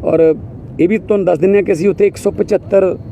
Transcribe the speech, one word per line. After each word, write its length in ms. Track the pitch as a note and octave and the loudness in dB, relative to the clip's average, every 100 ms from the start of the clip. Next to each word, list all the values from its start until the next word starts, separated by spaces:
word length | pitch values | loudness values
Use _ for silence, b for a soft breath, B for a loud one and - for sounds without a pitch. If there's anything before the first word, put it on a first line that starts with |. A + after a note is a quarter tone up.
ਔਰ 320 | F#3 E3 D#3+ D3+ - - - - | 0 2 2 2 -6 -16 -16 -2
ਇਹ 100 | F3 | 0
ਵੀ 80 | G#3+ | 0
ਤੁਹਾਨੂੰ 280 | - G#3 F#3 | 0 0 2
ਦੱਸ 140 | E3 | 2
ਦਿੰਦੇ 180 | F#3 G3+ | 2 2
ਹਾਂ 60 | |
ਕਿ 80 | F3+ | 2
ਅਸੀਂ 180 | D#3+ G3 | 0 0
ਉੱਥੇ 180 | F3 G3+ | 2 0
ਇੱਕ 100 | - | 0
ਸੌ 140 | G3+ | -4
ਪਚੱਤਰ 680 | G3 G#3 G3+ - G3 F#3+ - - | -2 -2 -2 0 2 2 -2 -10